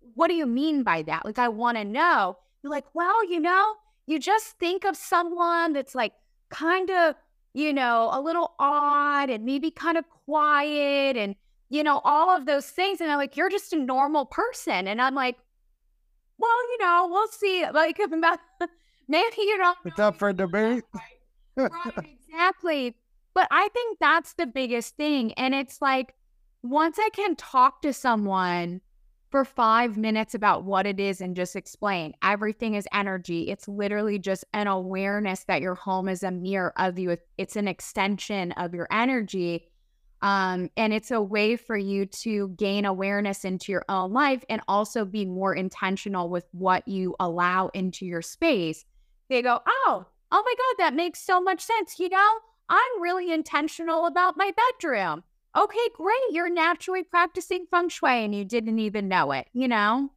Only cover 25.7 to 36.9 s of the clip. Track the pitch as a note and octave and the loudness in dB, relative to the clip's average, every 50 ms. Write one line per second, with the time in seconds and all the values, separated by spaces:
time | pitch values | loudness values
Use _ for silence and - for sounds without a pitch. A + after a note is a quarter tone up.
25.7 | - - - C#4 C4+ C4 C4 - - _ _ _ _ _ _ _ _ _ - A#3+ | -8 -2 0 0 2 0 0 -4 -10 _ _ _ _ _ _ _ _ _ -10 -2
26.7 | B3+ D4 D#4 E4 D#4 - G#4+ A4 G#4+ - G4+ G4+ D#4+ - - - - C4 B3 C#4 | 2 2 2 2 2 0 0 0 0 0 -2 -2 -2 -2 -6 -2 2 4 4 4
27.7 | - _ - D4+ C4 - - C4 A#3 A3 G#3 G3 F#3+ F#3+ F#3 F3+ F3 F3 E3+ E3+ | 4 _ -4 -4 -4 0 0 0 2 2 0 0 0 0 0 0 0 -2 -2 -4
28.7 | F3 F#3 _ _ _ _ _ _ _ _ _ _ - C#4 C4+ B3+ _ - A#3+ A3 | -6 -10 _ _ _ _ _ _ _ _ _ _ 0 0 0 0 _ 2 4 4
29.7 | A3 A3+ A#3+ A#3+ G#3+ G#3 A3 A3 A3 A3 A3 - - G3 G#3 G#3 F#3 - - F#3+ | 6 4 4 2 0 -2 -2 0 0 0 -2 -2 -4 0 2 2 2 2 0 -2
30.7 | G3 F#3+ F#3+ G3+ G3 F#3+ G3 G3 F#3+ F#3 F#3+ F3+ F3+ F3+ F3+ F3 - G3 - - | 0 0 0 0 -2 -2 -2 -2 -2 -4 -6 -8 -4 -4 -4 -4 -4 -10 -12 -12
31.7 | - _ - G#3 G3 F3+ E3 D3+ - _ - F#3 G3+ G3+ G#3+ G#3 G#3+ _ - A3+ | -14 _ -2 -2 -2 -2 -4 -6 -8 _ 0 0 0 2 0 -4 -4 _ -4 -2
32.7 | G#3+ G#3 G3 - - G3+ G3+ G3+ F#3+ F#3 F3 - E3+ E3+ - - G3 - - - | -2 -4 -4 -2 -2 -2 -2 -2 -4 -6 -6 -4 -4 -4 -4 -4 -6 -8 -10 -12
33.7 | G3+ G3+ G3+ G3+ G#3 G#3 G#3 A3 G3+ G3+ F3 G3 F#3+ F#3 - _ - G#3+ G#3 G3+ | -6 -4 -4 -2 -2 0 -2 0 -2 -2 -2 -2 -4 -4 -4 _ -4 -2 0 0
34.7 | G3 F#3+ F#3 F#3 F#3+ F#3+ G3 G3 G3+ G#3 G#3 F#3+ F#3 F#3+ - - F#3+ D#3 C3+ F#3 | 0 -2 -2 -4 -4 -2 -2 -2 -2 -2 -2 -2 -4 -4 -2 -2 -2 0 0 -2
35.7 | F3+ F#3 - G3 F#3+ F#3 F#3 F#3+ F#3+ F3+ G3+ F#3 F3+ F3+ F3 F#3 G3 G3 F#3 E3+ | -4 -6 -4 -4 -2 -2 -2 -2 -4 -4 -4 -6 -6 -4 -6 -4 -2 -2 -2 -2
36.7 | - - F#3 F#3 | -2 0 -2 -2